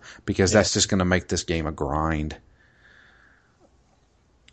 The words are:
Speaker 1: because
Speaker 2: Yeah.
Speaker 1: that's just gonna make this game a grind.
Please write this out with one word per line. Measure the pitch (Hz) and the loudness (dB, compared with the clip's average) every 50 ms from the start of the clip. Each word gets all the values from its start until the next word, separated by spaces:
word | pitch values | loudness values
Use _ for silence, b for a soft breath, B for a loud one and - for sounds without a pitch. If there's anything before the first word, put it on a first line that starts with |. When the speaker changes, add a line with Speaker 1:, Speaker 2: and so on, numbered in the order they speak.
| B B B B - | B B B B -6
Speaker 1:
because | - 101 - 95 90 95 | -2 0 2 4 4 6
Speaker 2:
Yeah. | 107 | 4
Speaker 1:
that's | 95 - - | 4 4 2
just | 107 90 - | 0 0 0
gonna | - 98 92 | 0 0 2
make | 90 90 90 - - | 2 2 0 0 -2
this | 95 87 - | -6 -4 -4
game | - 85 82 78 | -4 -4 -4 -4
a | 76 76 | -4 -6
grind. | - 76 67 69 76 78 80 80 76 76 78 - - - b b b b b b b b b b b b b b b b b b b b b b b - _ _ _ _ _ _ _ _ _ _ _ _ _ _ _ _ _ | -4 -4 -2 -2 -2 0 0 -2 -2 -4 -6 -8 -12 -16 b b b b b b b b b b b b b b b b b b b b b b b -20 _ _ _ _ _ _ _ _ _ _ _ _ _ _ _ _ _